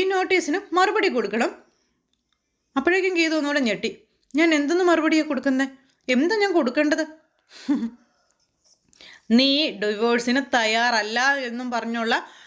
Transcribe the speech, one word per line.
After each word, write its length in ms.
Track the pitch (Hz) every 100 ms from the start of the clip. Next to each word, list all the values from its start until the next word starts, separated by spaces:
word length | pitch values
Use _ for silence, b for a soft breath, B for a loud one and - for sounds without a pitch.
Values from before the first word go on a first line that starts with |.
നോട്ടീസിന് 560 | 381 381 381 370 294 359 -
മറുപടി 360 | 349 392 415 392
കൊടുക്കണം." 420 | 247 202 220 320 - _ _ _ _ _ _ _ _ _ _ _ 269
അപ്പോഴേക്കും 380 | 302 381 381 349
ഗീതു 200 | 320 311
ഒന്നുകൂടെ 240 | 285 285
ഞെട്ടി. 320 | 240 185 175 - _ _ _
"ഞാൻ 160 | 277 330
എന്തെന്ന് 300 | 302 285 349
മറുപടിയാണ് 460 | 349 330 311 311 302
കൊടുക്കുന്നേ? 380 | 262 277 262 269 b b b -
എന്താ 280 | 247 339 427
ഞാൻ 160 | 403
കൊടുക്കേണ്ടത്?" 520 | 339 254 302 302 320 311 - _ _ _
<laughs> 500 | - - 294 233 - _ _ _ _ _ _ _ _ _ _ B B -
"നീ 200 | 233 269 285 302
ഡിവോഴ്സിന് 720 | 196 208 208 233 240 240 262 269
തയ്യാറല്ല 640 | 247 220 226 240 226 208 233 269 277
എന്നും 320 | 247 240 254
പറഞ്ഞുള്ള 440 | 233 226 233 226 285 - B